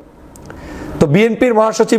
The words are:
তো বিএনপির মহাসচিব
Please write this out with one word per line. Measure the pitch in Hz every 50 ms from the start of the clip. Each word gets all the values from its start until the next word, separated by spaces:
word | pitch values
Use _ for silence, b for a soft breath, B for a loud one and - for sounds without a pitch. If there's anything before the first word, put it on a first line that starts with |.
| - - - - - - - - - - B B B B B B B B B B
তো | 170 147
বিএনপির | 147 202 220 233 214 214 262 247 226 214
মহাসচিব | 220 220 214 - 220 220 240